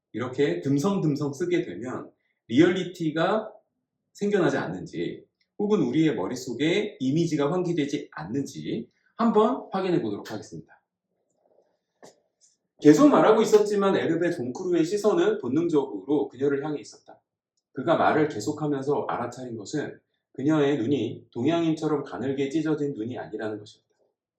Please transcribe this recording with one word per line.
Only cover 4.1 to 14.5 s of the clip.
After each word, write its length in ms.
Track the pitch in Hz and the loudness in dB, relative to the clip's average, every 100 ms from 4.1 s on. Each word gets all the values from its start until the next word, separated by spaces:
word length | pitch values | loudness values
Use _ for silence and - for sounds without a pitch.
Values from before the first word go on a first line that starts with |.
생겨나지 440 | - 202 202 151 - | -6 0 2 2 0
않는지, 680 | - 90 - 165 - - - _ _ - | -4 -8 -10 -8 -8 -8 -16 _ _ -4
혹은 240 | 202 208 | 0 2
우리의 340 | 127 143 156 113 | 2 2 2 0
머릿속에 840 | 95 127 - 117 156 202 - - | -4 -8 -8 -4 0 0 -2 -4
이미지가 520 | 131 156 160 147 143 | -2 0 0 0 0
환기되지 580 | 180 170 151 139 - - | 0 -2 -2 -2 -4 -8
않는지 800 | - 101 135 139 156 151 220 - _ _ - | -14 -8 -6 -6 -8 -8 -8 -8 _ _ -2
한번 520 | 226 208 220 262 - | 2 4 4 0 -6
확인해 300 | 196 185 160 | -4 0 0
보도록 300 | 110 101 - | -2 -6 -10
하겠습니다. 500 | 107 - 80 - _ _ _ _ _ _ _ _ _ _ _ _ _ - _ _ _ _ _ _ _ | -12 -12 -16 -18 _ _ _ _ _ _ _ _ _ _ _ _ _ -20 _ _ _ _ _ _ _
계속 300 | 147 - 294 | 8 10 8
말하고 340 | 247 214 226 | 6 6 6
있었지만 520 | 208 214 202 202 196 156 | 6 4 4 2 2 0
에르베 360 | 156 165 170 | 0 0 0
종크루의 520 | - 120 | -2 -6